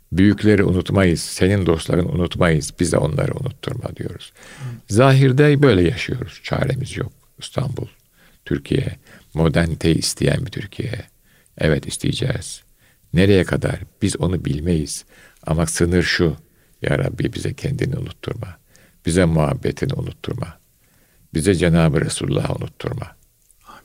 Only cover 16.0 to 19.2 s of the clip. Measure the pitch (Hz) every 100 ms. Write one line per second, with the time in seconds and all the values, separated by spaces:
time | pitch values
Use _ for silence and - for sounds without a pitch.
16 | 78 - 85 - _ _ _ - - -
17 | - - - - - - - - - -
18 | - - - - 92 - _ _ _ _
19 | - 87